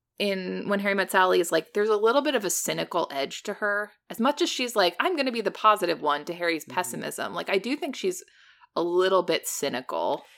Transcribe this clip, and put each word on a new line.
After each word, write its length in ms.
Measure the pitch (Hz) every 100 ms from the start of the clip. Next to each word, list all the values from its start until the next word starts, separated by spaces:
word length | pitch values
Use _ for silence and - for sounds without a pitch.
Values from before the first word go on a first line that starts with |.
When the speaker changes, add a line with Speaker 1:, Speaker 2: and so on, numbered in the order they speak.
| _ -
Speaker 1:
in 500 | 202 190 185 185 196
When 120 | 202
Harry 140 | 202
Met 160 | 196 185
Sally 280 | 196 185 185
is, 140 | 170
like, 200 | 160 -
there's 140 | 208 214
a 80 | 208
little 260 | 220 277
bit 120 | 302
of 100 | 254
a 60 | 185
cynical 580 | - - 160 160 175 -
edge 300 | 139 139 -
to 100 | 214
her. 380 | 196 208 202 208 _ -
As 80 | -
much 240 | 262 294
as 80 | 339
she's 240 | - 240
like, 220 | 214 175 -
"I'm 180 | 330 311
gonna 140 | 262
be 80 | 233
the 80 | 196
positive 500 | - 214 208 175 151
one," 220 | 151 143
to 100 | 147
Harry's 300 | 170 170 160
Speaker 2:
Mm-hmm. 100 | -
Speaker 1:
pessimism. 600 | 180 180 - 147 - 107
Like, 140 | 170 170
I 80 | 196
do 180 | 233 294
think 180 | 320
she's 300 | - 185 180 - _ - _ -
a 80 | -
little 400 | 170 180 185 190
bit 240 | 175 160 -
cynical. 760 | - 143 123 - 80 90 147 -